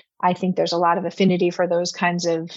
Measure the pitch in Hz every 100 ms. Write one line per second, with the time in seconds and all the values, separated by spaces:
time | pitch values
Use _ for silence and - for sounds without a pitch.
0 | _ _ 180 180 185 180 170 170 170 170
1 | 170 - 190 180 175 175 175 170 180 -
2 | 175 175 175 165 165